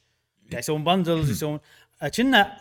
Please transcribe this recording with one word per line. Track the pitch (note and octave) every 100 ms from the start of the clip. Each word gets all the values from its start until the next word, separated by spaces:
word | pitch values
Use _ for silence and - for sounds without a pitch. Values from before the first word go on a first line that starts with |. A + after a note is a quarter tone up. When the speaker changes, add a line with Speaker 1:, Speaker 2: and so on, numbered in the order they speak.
| _ _ _ _ -
Speaker 1:
قاعد | B2
يسوون | C#3 D#3
بندلز، | D3+ F#3+ F3 E3 D3
Speaker 2:
مم. |
Speaker 1:
يسوون، | D3+ D3+ D3+ - - _ -
أكنه | D3 - C4 A#3 G3+ -